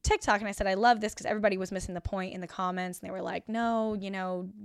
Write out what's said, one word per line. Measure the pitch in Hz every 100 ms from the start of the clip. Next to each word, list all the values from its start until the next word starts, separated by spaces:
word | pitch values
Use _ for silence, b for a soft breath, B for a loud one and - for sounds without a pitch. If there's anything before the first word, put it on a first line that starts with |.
TikTok, | - 427 - 208
and | 214
I |
said, | 196 196
"I | 190
love | 233 233
this," | 214
'cause | - -
everybody | 214 208 190
was | 185
missing | 190 -
the | 175
point | - 196 185
in | 185
the | 175
comments, | - 185 185 180 180
and | 190
they |
were | 190
like, | 175 175 -
"No, | 220 233 226 220
you | 214 196
know, | 196 185 185 185 208